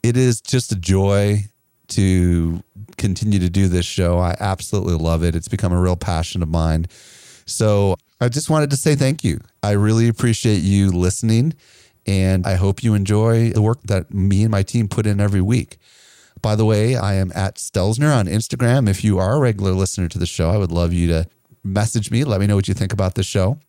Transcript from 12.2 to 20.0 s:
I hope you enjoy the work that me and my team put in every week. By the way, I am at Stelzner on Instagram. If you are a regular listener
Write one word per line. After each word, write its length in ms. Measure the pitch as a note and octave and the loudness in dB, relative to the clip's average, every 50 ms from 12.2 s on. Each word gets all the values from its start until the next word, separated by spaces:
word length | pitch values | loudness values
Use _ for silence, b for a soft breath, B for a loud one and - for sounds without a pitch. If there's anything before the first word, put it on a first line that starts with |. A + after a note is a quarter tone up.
| F#2+ F#2+ F#2+ F#2 F2 | 2 2 2 0 0
I 100 | G2 F#2+ | 0 0
hope 280 | F#2 G2 G2 G2 - - | 0 0 0 0 0 0
you 100 | A#2 G#2+ | 0 0
enjoy 580 | G2+ G2 F#2+ G#2 G#2 A2 A#2 A#2 A2+ A#2 A#2 | 0 0 0 0 2 2 2 2 2 2 2
the 100 | - A2 | 2 2
work 200 | G#2 A2 A#2 - _ | 2 2 0 -2 _
that 300 | - G#2 F#2+ D#2 _ - | -2 -2 -2 -2 _ -4
me 300 | G2+ F#2 G2 G2 G2 G#2+ | -2 0 2 2 2 2
and 80 | A2+ | 2
my 120 | G#2+ G2 F#2+ | 2 0 -2
team 240 | - - A#2+ A2 | 0 -2 -2 -2
put 200 | F#2+ - - G#2+ | -2 -2 -2 0
in 120 | G#2+ G#2 G2+ | 0 0 0
every 220 | G2+ G#2 G2 G2 | 0 0 2 0
week. 360 | F#2 G2+ A#2+ B2 - - - B B B B B B B B B B B B B | 0 2 0 -2 -2 -6 -12 B B B B B B B B B B B B B
By 140 | - A2 G#2+ | -2 -2 0
the 100 | G#2+ A2 | 2 2
way, 300 | A2 A2 G#2 G#2+ A#2+ C3 | 2 2 2 2 0 0
I 200 | A#2+ - G2+ G2 | -2 -2 -2 0
am 160 | F#2+ F#2+ F#2 - | 0 -2 -2 -2
at 220 | - F#2+ F#2+ - | -4 -4 -4 -4
Stelzner 600 | - - - - G2+ F2+ G2+ A2 B2 D3 D3+ D3 | -8 -14 -6 -2 -2 0 0 0 2 2 2 2
on 120 | A#2+ G2 | 2 0
Instagram. 600 | E2+ D#2 A2 A2+ - - B2+ B2+ A#2 B2+ C#3 B2+ G#2 | 0 -2 -2 -4 -4 -4 -2 0 2 2 2 2 2
If 140 | F#2+ - - | 0 0 2
you 140 | G#2 G2+ | 0 2
are 180 | F2+ F#2 F#2+ B2 | 2 2 0 2
a 40 | D3+ | 2
regular 320 | C#3 B2 G#2+ G2 F#2+ F#2+ | 2 0 0 0 0 0
listener 360 | F#2 F#2 G2 F#2 - - | 2 0 0 -2 -2 -4